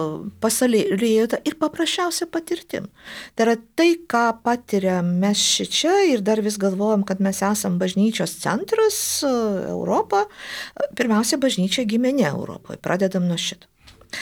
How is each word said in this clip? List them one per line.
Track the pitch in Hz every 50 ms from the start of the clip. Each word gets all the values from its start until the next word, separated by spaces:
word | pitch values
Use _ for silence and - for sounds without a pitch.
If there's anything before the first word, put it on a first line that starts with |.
| 160 156 156 156 - 202 -
pasaulėjauta | - - 220 214 - 262 247 226 214 160 - 190 190 240 226 220 220 226 226 - - -
ir | 302 311 -
paprasčiausia | 311 302 302 - 330 311 - - 359 349 339 - 339
patirtim. | 339 - 330 330 - 349 339 - - - - - - _ _ - - - - - -
Tai | - - 226
yra | 233 233 226 - _ _
tai, | - 330 339 339 339
ką | - - - 233 233 233 226 226
patiriam | - 240 240 240 - - 214 196 190 185 185 180 175 175 175
mes | 180 190 202 208
šičia | 202 - - - - 196 - - - - 320 370 403 392
ir | 339 262 220 190
dar | 214 220 220
vis | 208 214 208
galvojam, | 208 190 196 190 190 208 220 214 202 196
kad | - 190 190
mes | 196 196 196 - 190
esam | 196 214 208 - 196 175
bažnyčios | 180 185 185 - 190 208 226 220 - 175 160 -
centras, | - - - 165 247 392 - 440 453 440 427 415 - - - - -
e, | 302 277 254 233 226 214 202 180 -
Europa. | 156 175 180 - 180 208 294 440 - 403 392 415 415 - - - - - - - - - - 554 571
Pirmiausia, | - - 247 233 214 208 226 - 320
bažnyčia | 277 262 262 240 - 180 190 - - 254
gimė | 208 214 233 254 254 277
ne | 277 208 147
Europoje. | 131 117 110 - 87 - - - - -
Pradedam | - - 170 180 196 190 190 185 180 175
nuo | 170
šito. | 165 - - - - - _ _ _ _ - - - - _ - -